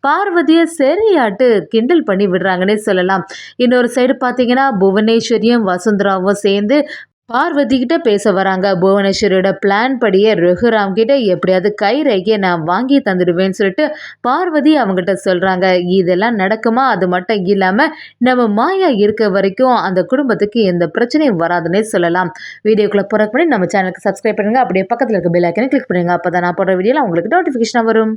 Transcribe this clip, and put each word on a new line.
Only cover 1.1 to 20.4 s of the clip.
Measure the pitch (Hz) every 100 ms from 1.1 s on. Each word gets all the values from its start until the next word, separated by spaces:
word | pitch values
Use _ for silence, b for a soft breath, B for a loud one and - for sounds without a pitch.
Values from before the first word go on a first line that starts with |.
| 339 226 202 254 214 156 226
கிண்டல் | 247 339 233
பண்ணி | 190 202
விடுறாங்கன்னே | 175 190 180 185 214 214
சொல்லலாம். | 185 180 190 180 B B - 247
இன்னொரு | 247 240 240
சைடு | 254 262 247
பாத்தீங்கன்னா, | 240 240 254 269 202
புவனேஸ்வரியும் | 196 190 214 226 226 226 214 240 214
வசுந்தராவும் | 180 220 202 202 190 185 202 202
சேர்ந்து | 202 208 285 285 B B _ _
பார்வதி | 240 330 285 262 262
கிட்ட | 247 330 233
பேச | 208 214 190
வராங்க. | 190 185 196 185
புவனேஸ்வரியோட | 190 202 196 196 208 190 190 190
பிளான் | 202 202 247 262
படியே | 233 190 214 190
ரகுராம் | 175 175 240 220 196 185
கிட்ட | 226 277 214
எப்படியாவது | 170 185 185 185 208
கை | 208 262 294
ரேகையை | 302 180 214 190
நான் | 170 160
வாங்கி | 180 254 277 -
தந்துடுவேன்னு | 185 180 170 190 185
சொல்லிட்டு | 196 190 302 302 B B 240
பார்வதி | 285 370 311 277 302
அவங்ககிட்ட | 214 185 180 185 202
சொல்றாங்க. | 180 190 185 185 180 180 190
இதெல்லாம் | 175 180 220 220
நடக்குமா? | 190 220 240 226 269
அது | 202 185
மட்டும் | 180 185 214 180
இல்லாம | 202 185 202 320 320 B _ 247
நம்ம | 247 233 208
மாயா | 277 381 370 220
இருக்க | 208 214 214 190
வரைக்கும் | 196 185 254 233 175
அந்த | 185 -
குடும்பத்துக்கு | 262 277 214